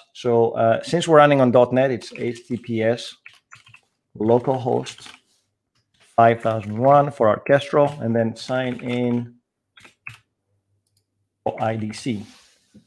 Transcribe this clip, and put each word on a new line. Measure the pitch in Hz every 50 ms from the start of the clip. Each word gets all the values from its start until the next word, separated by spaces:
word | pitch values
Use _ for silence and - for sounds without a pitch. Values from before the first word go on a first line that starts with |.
| - _ _
So, | - - 123 117 117 117 113
uh, | - 117 113 113 113 - -
since | - - 170 165 165
we're | 160 151
running | 147 147 143 139
on | 131 123
dot | 117 131 123 123
net, | 123 127 131 139
it's | 127 107 - - - -
H | 117 120 117 117 - -
T | 127 107
T |
P | - - 117 110 110
S | 113 120 117 - - - _ _ - _ _ _ _ - - _ _ _ - _ _ _ _ _ _ - -
localhost | 104 110 117 123 117 143 131 131 120 123 120 123 131 - - - - - - - _ _ _ _ _ _ _ _ _ _ _ _ _ _ _ _ _ _ -
five | - 117 117 117 117
thousand | - 113 110 113 98 104 107 110
one | 123 135 143 143 143 143
for | - - 120 107
Orchestral, | 104 - - - 139 139 139 - - 151 147 139 143 -
and | 117 113 113
then | 117 113 113 113
sign | - - - 127 127 131 127 120 -
in | - 127 123 123 123 123 120 120 120 120 - _ _ _ _ _ _ _ _ _ - - _ _ - - - - _ _ _ _ _ _ _ _ _ _ _ _ _ _ _ _ _ _ _ _ _ _ _ _ -
for | - - - 117
I | 110 110 110
D | 107 107 107
C. | - - 139 117 101 107 - - - _ _ _ _ _ _ _ - _